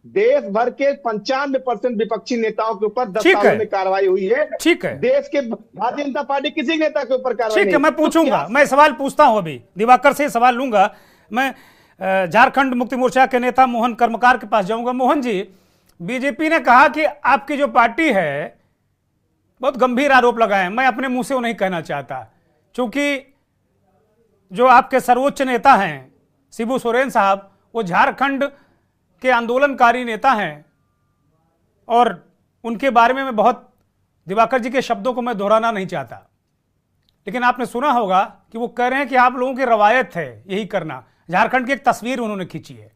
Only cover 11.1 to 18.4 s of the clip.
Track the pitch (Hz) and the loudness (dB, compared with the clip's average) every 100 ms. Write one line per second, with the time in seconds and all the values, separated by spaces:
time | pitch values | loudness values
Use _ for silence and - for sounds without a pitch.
11.1 | _ _ 220 269 - - _ _ _ 190 | _ _ -4 -4 -6 -20 _ _ _ -2
12.1 | 190 180 202 262 262 269 247 247 254 254 | 0 2 4 4 4 0 -2 -4 -2 0
13.1 | 254 262 247 247 247 262 240 240 220 233 | 2 2 2 0 2 2 2 -2 0 -2
14.1 | 226 247 240 220 220 185 226 240 254 254 | 2 2 2 0 -2 -2 -4 -4 -2 0
15.1 | 302 247 190 - _ _ _ _ _ 175 | 0 -2 -4 -6 _ _ _ _ _ -8
16.1 | 254 277 - 320 320 254 240 294 302 302 | -4 -4 -2 -2 0 4 6 6 2 -4
17.1 | - 262 269 - 285 277 247 233 233 320 | -2 0 0 0 -4 0 2 2 2 0
18.1 | 196 160 139 | 0 -2 -4